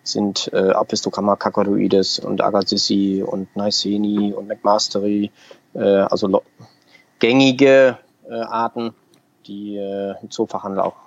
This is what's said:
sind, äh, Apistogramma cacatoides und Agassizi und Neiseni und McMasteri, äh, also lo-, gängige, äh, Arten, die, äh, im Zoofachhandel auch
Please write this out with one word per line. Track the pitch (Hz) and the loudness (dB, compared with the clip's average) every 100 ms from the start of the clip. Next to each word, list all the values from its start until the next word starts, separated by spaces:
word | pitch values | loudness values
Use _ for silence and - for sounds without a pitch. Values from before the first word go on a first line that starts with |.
sind, | - 107 104 95 - | -6 -4 -2 -4 -2
äh, | 101 95 | 0 2
Apistogramma | 104 110 107 104 - 101 101 | 2 0 -2 -4 -2 0 0
cacatoides | 107 107 101 104 98 98 95 - | 0 0 0 0 2 2 0 -4
und | 98 98 | -6 -2
Agassizi | 101 101 95 101 - 101 98 95 | 0 0 0 -2 0 0 0 -2
und | - 98 95 101 | -4 -6 -8 -6
Neiseni | 104 - 101 104 104 104 104 | -4 -4 -2 -2 0 0 -2
und | 98 101 | -4 -10
McMasteri, | 107 101 107 - 101 104 104 104 _ - - _ - | -4 0 0 0 -4 -2 -2 -4 _ -20 -20 _ -2
äh, | |
also | 101 98 98 - 101 | 2 4 2 0 0
lo-, | 95 - _ - _ _ _ _ _ | 0 -2 _ -20 _ _ _ _ _
gängige, | 117 131 135 127 135 135 131 120 _ _ - | 2 6 4 6 6 8 6 2 _ _ -12
äh, | |
Arten, | 117 113 113 117 123 117 110 _ _ _ _ - | -8 -4 -2 -2 -4 -8 -8 _ _ _ _ -18
die, | 101 104 101 | -14 -10 -8
äh, | 98 98 98 98 | -6 -6 -6 -8
im | 104 | -12
Zoofachhandel | - 110 - 101 95 | -6 -4 -4 -6 -4
auch | 95 - | -4 -6